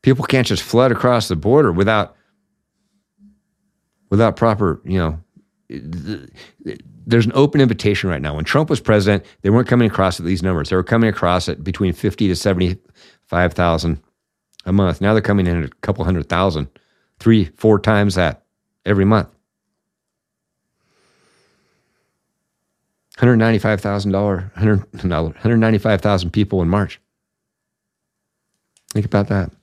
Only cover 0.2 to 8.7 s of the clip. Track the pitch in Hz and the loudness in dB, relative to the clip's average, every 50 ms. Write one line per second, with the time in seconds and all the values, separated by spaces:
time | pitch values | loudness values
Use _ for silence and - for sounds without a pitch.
0.2 | 135 - - 131 - - 107 85 - - - 117 127 131 117 - - 127 123 117 | 0 -2 0 0 0 0 -2 -4 -4 -2 0 2 2 2 0 0 0 0 0 0
1.2 | - - 95 78 71 101 127 151 147 107 85 87 98 104 110 107 92 - _ _ | -2 -4 -6 -4 0 2 2 4 2 2 0 0 0 2 2 0 -2 -4 _ _
2.2 | _ _ _ _ _ _ _ _ _ _ _ _ _ _ _ _ _ _ _ _ | _ _ _ _ _ _ _ _ _ _ _ _ _ _ _ _ _ _ _ _
3.2 | _ - _ _ _ _ _ _ _ _ _ _ _ _ _ _ _ _ 98 101 | _ -20 _ _ _ _ _ _ _ _ _ _ _ _ _ _ _ _ 0 2
4.2 | 113 107 92 - 117 117 107 98 104 85 78 - _ - 92 92 85 80 78 80 | 2 0 0 0 0 0 2 0 0 -2 -2 -4 _ -4 -2 -2 -2 -2 -4 -8
5.2 | - _ _ - _ _ _ _ _ _ 62 67 62 76 85 90 69 92 107 71 | -12 _ _ -20 _ _ _ _ _ _ -16 -14 -12 -12 -12 -10 -10 -10 -12 -12
6.2 | 67 - _ - - - _ _ - 78 58 - - - - - - - 117 117 | -14 -20 _ -20 -20 -20 _ _ -14 -12 -12 -12 -18 -20 -20 -18 -4 2 2 2
7.2 | 110 113 - 135 143 147 - 147 135 120 107 - - 104 98 - - 95 85 69 | 2 2 4 2 2 4 4 2 2 2 2 0 0 -2 0 0 -2 -4 -4 -4
8.2 | 69 73 73 76 82 - - 139 156 156 | -4 -6 -6 -6 -6 -2 0 0 0 0